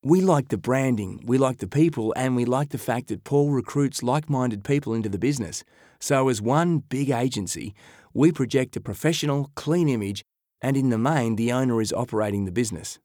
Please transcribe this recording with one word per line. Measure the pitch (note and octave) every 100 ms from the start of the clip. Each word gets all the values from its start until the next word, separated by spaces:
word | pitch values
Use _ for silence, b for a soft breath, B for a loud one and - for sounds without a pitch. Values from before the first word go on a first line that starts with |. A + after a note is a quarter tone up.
"We | C3 F3+
like | F#3+ D#3 B2+
the | G#2+
branding, | A#2 C3 C3 A#2 F#2+ F#2+
we | A2+ B2+
like | C3+ B2+
the | F#2+
people, | C#3 E3 C#3+ A2 -
and | C3 B2
we |
like | A#2+ B2+ C#3+
the | C3
fact | - A#2+ B2+
that | G2
Paul | - C#3+ D3
recruits | C#3 A#2 C#3+ C#3 -
like-minded | A#2+ C#3 D3+ C3+ B2+ G#2+ G2+
people | C#3+ C#3
into | A2+ G#2+
the | G2
business. | A#2 C#3+ F2+ - - b b b
So | - C#3 C3
as | A2+
one | G#2+ C#3+ E3+ E3
big | - C3 C#3
agency, | B2 B2+ B2 F2 - A#1+ - B B B
we | - D3+
project | D#3 B2+ C3 C3 -
a |
professional, | - G2+ D#3 D#3 D3 C#3+ C#3 -
clean | - E3+ D#3+
image, | A#2+ G2 G2+ - _ _ _
and | B2+ C3+
in | C3+
the | A2+
main, | B2 D#3 A#2 A2
the | A#2
owner | B2 C3 A#2
is | A2
operating | - B2 A2 G#2+ G2+
the | G2
business." | F2+ A#2 F2 E2 -